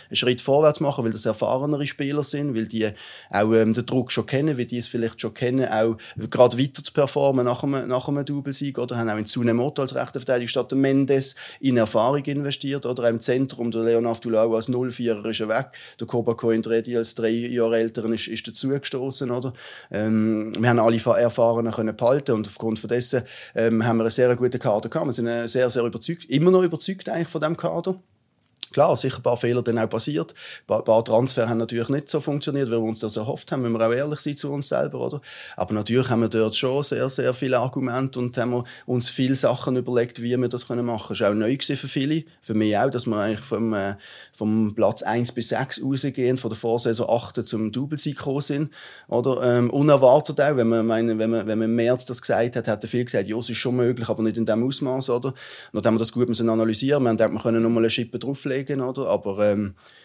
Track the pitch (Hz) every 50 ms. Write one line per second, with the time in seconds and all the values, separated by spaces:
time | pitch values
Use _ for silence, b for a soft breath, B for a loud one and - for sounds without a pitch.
0 | B B - - - 123 127 123 - - 135 147 156 151 147 - 156 143 135 -
1 | 117 113 107 107 - 113 104 - 117 104 123 131 139 147 151 139 143 135 - -
2 | 143 139 147 147 147 - - 143 143 147 120 113 113 110 - 110 107 107 104 B
3 | B B B B B B - 101 107 110 113 113 110 110 110 123 120 - 131 131
4 | 120 - - 123 110 - - 135 147 156 143 123 120 120 123 120 117 - - 117
5 | 113 113 - - - 110 - - 127 123 127 135 127 - 110 110 110 113 113 110
6 | B B B - 107 113 - - 123 120 107 120 139 135 - - - - - 151
7 | 143 135 - 147 139 139 135 131 123 120 120 123 - 139 139 131 120 - 127 127
8 | - - 143 143 139 139 147 143 135 143 135 - 147 139 123 - 123 123 123 117
9 | 117 117 107 110 107 107 - 123 117 117 113 120 123 147 147 - 135 131 135 127
10 | 127 - - 135 113 135 127 120 120 113 - 131 120 - 135 135 135 139 135 139
11 | 139 135 139 135 135 - B B B B B B - 135 123 120 110 104 - 110
12 | 110 127 143 147 135 147 139 143 143 143 139 - - 139 139 143 - 120 123 123
13 | 117 117 117 117 - - 123 131 135 131 - 123 117 120 110 113 113 117 117 113
14 | 117 117 117 113 - 120 110 110 110 117 113 113 113 - 123 123 127 127 120 -
15 | 120 117 113 104 104 113 110 - 110 107 110 123 131 - B B B B B B
16 | 117 - - 120 110 120 113 - - 117 113 113 110 110 113 113 113 123 120 117
17 | 113 - - - 113 113 113 117 120 120 123 120 113 113 117 113 113 113 113 120
18 | 107 113 113 110 - - 110 110 - 117 110 - - 135 139 139 135 - - 131
19 | 131 135 131 - 139 120 120 127 127 131 123 B B B B B B B - 101
20 | 107 110 110 110 110 113 110 107 107 110 104 101 113 123 120 120 110 117 117 113
21 | - 123 110 98 120 117 - - 117 117 117 117 117 117 110 123 110 110 104 -
22 | 123 117 135 143 - - 117 107 107 104 - - - 113 110 110 - 110 120 120
23 | 120 - - 123 113 B B B B B B 120 113 117 113 110 110 120 117 113
24 | 113 113 - - 123 123 123 117 123 123 123 117 - 123 104 107 - 117 - 160
25 | 165 143 113 - 117 117 117 117 117 113 - 131 127 120 120 127 117 117 120 113
26 | - - 170 - - - 131 143 160 180 185 185 185 170 165 151 - - 190 190
27 | - - 117 170 165 - - 160 151 156 165 - - 165 165 170 170 190 185 190
28 | - _ _ _ _ _ _ _ _ _ _ - - - - 139 147 175 143 -
29 | - 135 117 - 123 120 120 117 - 117 123 123 - 120 113 117 113 107 - 110
30 | - 151 147 160 165 - - - - - - - - - 107 110 - - 110 113
31 | 113 113 113 113 127 131 - 131 113 117 117 113 117 113 117 117 117 113 135 147
32 | 147 - - 151 - 156 143 147 - 156 139 139 139 113 117 113 113 110 110 -
33 | - 107 - 107 107 120 - - - - 156 135 127 117 113 110 113 113 117 127
34 | 143 147 151 - - 151 143 - - 143 143 143 147 - - - 143 147 139 127
35 | 123 127 139 139 B B B B B B B B 92 - 110 107 101 - 117 127
36 | 127 123 120 113 113 110 113 110 110 110 110 - - 127 131 143 143 - 139 120
37 | 127 135 - - 123 127 123 - 139 127 127 120 120 131 - 139 131 123 120 131
38 | 135 131 131 127 123 123 123 131 117 123 123 120 120 B B B B - 127 123
39 | 117 - - - 131 127 135 131 - 117 123 127 - 143 127 127 123 127 123 117
40 | 120 123 - - 117 120 123 127 127 120 123 117 - - 120 120 123 123 117 107
41 | - - 107 92 117 101 104 107 110 113 135 135 - - 143 135 - 135 - 147
42 | 131 143 156 165 156 b b b - - 110 107 107 107 104 101 120 139 131 120
43 | - 117 104 107 101 110 107 110 - - 113 104 113 113 110 101 98 98 101 101
44 | B B B B B B _ - 107 107 110 110 110 104 101 113 104 98 113 -
45 | - - 110 120 123 117 - 120 117 - 120 110 135 135 - - - 135 139 131
46 | 143 139 131 139 127 123 127 127 - 113 107 - - 117 117 120 - 113 113 120
47 | 117 - 110 120 - - - 127 117 - - 107 110 107 101 123 139 143 156 147
48 | - 151 135 - - 147 135 143 143 - 147 143 156 147 B B B B B B
49 | B B - 120 123 135 127 - 123 123 120 120 120 120 - 139 143 151 147 135
50 | 135 123 131 151 151 - 143 147 139 147 151 127 117 117 117 113 110 113 113 113
51 | 113 117 110 110 110 113 113 113 98 110 107 110 113 113 117 117 117 120 127 123
52 | - - 123 - - - 113 95 117 123 - 127 110 117 107 104 - 113 - 120
53 | 123 123 - 110 98 101 110 120 117 - 117 - - 127 123 123 123 123 127 117
54 | 113 117 107 110 113 110 104 117 113 110 107 113 120 131 135 - 143 131 131 135
55 | 131 - 120 123 127 135 B B B B B B B B - 107 101 117 113 107
56 | 113 113 - 120 123 120 117 - 117 113 113 113 113 113 110 - 135 135 143 143
57 | 127 120 113 107 110 107 90 104 - 120 113 113 113 113 117 113 113 113 - -
58 | 117 - - 113 - 131 139 135 - 143 131 135 135 139 147 135 127 127 127 139
59 | 131 85 101 - - 104 98 101 104 104 101 104 104 98 b b b b b b